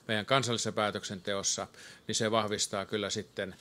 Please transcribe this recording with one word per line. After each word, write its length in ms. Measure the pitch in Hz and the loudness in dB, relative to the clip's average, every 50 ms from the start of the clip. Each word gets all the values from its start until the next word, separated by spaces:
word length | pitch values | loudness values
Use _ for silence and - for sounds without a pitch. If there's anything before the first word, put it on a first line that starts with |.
| - | -4
meidän 180 | - 110 107 98 | -2 0 0 4
kansallisessa 460 | - 131 139 120 117 117 107 - 110 | 4 4 4 4 4 0 0 -2 -2
päätöksenteossa, 960 | 92 113 107 104 95 101 - - 104 92 - 104 101 98 95 - - - 95 - - - - - - - - | 0 2 0 2 0 -2 -6 -6 -8 -6 -4 -2 -2 0 0 0 0 -2 -4 -8 -10 -18 -18 -18 -18 -16 -8
niin 80 | - 107 | -4 0
se 160 | - 117 107 | 2 2 4
vahvistaa 540 | 110 113 107 104 104 98 - - - 101 95 | 4 2 2 2 0 0 -2 -2 -2 -4 -4
kyllä 240 | - 110 107 101 95 | -2 -2 -2 0 0
sitten, 460 | - 110 95 - - - 98 95 90 - | -2 -4 -6 -8 -6 -6 -6 -6 -8 -14